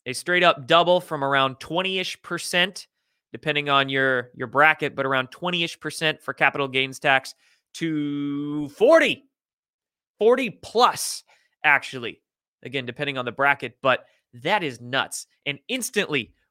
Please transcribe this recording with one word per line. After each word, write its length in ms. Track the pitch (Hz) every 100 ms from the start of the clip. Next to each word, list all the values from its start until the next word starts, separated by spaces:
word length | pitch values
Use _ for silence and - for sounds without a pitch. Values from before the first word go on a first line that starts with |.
| -
a 60 |
straight 300 | 127 - 180
up 240 | 175 147 123
double 340 | 165 175 180
from 220 | 175 151
around 380 | 139 139 135 127
twenty-ish 640 | - 165 190 190 180 -
percent, 640 | - 170 - 180 185 185 - _ _ _ _
depending 360 | 117 156 147 143
on 200 | 139 135
your, 420 | 135 135 127 123
your 120 | - 127
bracket, 480 | 123 156 151 143
but 120 | - 135
around 220 | 135 127
twenty-ish 500 | - 175 175 170 -
percent 420 | 156 - 160 151
for 100 | -
capital 360 | - 143 143 139
gains 300 | 127 135 131
tax 360 | 147 135 - - _ _ _
to 920 | - 165 156 147 143 143 143 147 147 143
forty, 540 | - 233 320 269 135 _ _ _ _ _ _ _ _ _ -
forty 320 | 214 247 240
plus, 720 | - - 220 233 - - - - _ _ _
actually. 560 | 151 139 - 131 113 - _ _ _ _
Again, 240 | 127 135 123
depending 320 | 123 143 135
on 60 |
the 80 | 123
bracket, 440 | 113 139 139 120 -
but 240 | 135 123 - _ _
that 280 | 120 135 208
is 180 | 160 120
nuts. 460 | 120 131 - - - _ -
And 120 | 139 -
instantly, 640 | 262 226 208 185 147 107 _ _